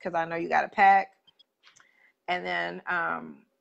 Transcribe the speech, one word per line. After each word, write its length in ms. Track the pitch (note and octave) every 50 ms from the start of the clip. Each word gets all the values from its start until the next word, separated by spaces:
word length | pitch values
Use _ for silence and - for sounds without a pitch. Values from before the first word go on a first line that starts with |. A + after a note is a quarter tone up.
'cause 120 | - F#3 E3+
I 100 | E3+ E3
know 100 | E3 E3+ E3
you 120 | E3+ E3+
gotta 200 | D#3+ D#3 C#3+ -
pack. 440 | - - G3 G3 G3 G3 F#3+ - _ _ _ _ _ _ _ _ _ _ _ - _ _ _ _ _ _ _ _ _ _ _ -
And 180 | F3+ F3+ F3+
then, 360 | F3+ F3+ F3 E3+ F3 F3 F3+ - -
um, 580 | F3+ F3 E3 E3 - D#3+ D#3+ D#3+ D3 C#3 _ _ _ _